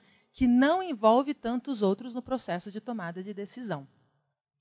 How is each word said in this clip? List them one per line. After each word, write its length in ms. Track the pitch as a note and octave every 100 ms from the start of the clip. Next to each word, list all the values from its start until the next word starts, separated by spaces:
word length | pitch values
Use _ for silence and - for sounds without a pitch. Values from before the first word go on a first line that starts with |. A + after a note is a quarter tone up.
| _ _ _
que 140 | - B3+
não 340 | B3 C#4 F4+
envolve 520 | F#4 A#3 A3 A#3 C#4
tantos 480 | C#4+ A3+ B3 D4 A#3+
outros 340 | G3+ G3 B3 A#3+
no 60 |
processo 500 | A#3+ C4 - F3 G#3
de 80 | G3+
tomada 420 | B3+ A#3 E3+ E3+
de 120 | F#3+
decisão. 520 | G3 G3+ B3 A#3 D3+ C#3 _ _ _ _ _ _ _